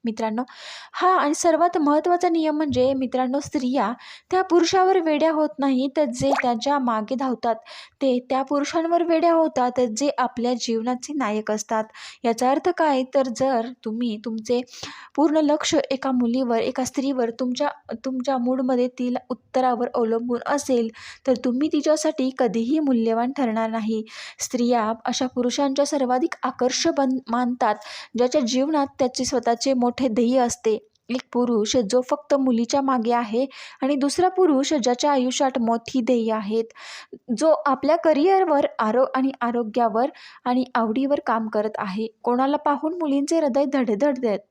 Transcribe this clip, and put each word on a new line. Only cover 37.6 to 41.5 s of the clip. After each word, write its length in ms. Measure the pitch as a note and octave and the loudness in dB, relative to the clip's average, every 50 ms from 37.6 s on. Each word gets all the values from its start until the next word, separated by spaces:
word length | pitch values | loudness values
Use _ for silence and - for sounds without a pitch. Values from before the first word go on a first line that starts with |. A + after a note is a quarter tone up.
| - | 2
आपल्या 300 | D4 C4+ C4+ - C#4 D#4 | 0 0 0 2 2 2
करिअरवर, 720 | E4 D#4+ D#4+ D#4 C#4 D4 F#4+ G4 F#4+ F#4+ E4+ D4+ C#4+ D4+ - - - | 4 4 2 4 4 4 4 4 4 4 4 4 2 2 0 -2 -2
आरो-, 280 | A3+ G#3+ A3 B3 B3+ - - | -2 0 2 2 2 2 2
आणि 180 | C4 C4 C4+ C4+ _ | 0 0 0 -2 _
आरोग्यावर 640 | A#3+ A#3 A#3 A#3+ A#3+ G#3+ G#3 B3+ A#3+ A3+ G3+ A3+ B3 C#4+ - - - - - - _ | -4 -2 -2 -2 -4 -2 0 0 0 2 2 0 -2 -2 -4 -10 -20 -20 -20 -8 _
आणि 200 | B3+ B3 B3+ B3+ - _ | -2 0 0 -2 -2 _
आवडीवर 460 | B3 A3+ A3 A3 B3+ C4+ C4+ C#4+ D4 - | -2 0 0 0 0 0 0 -2 -2 0
काम 220 | - A#3 A3+ A3 | -2 -2 -2 -2
करत 220 | A3 | -2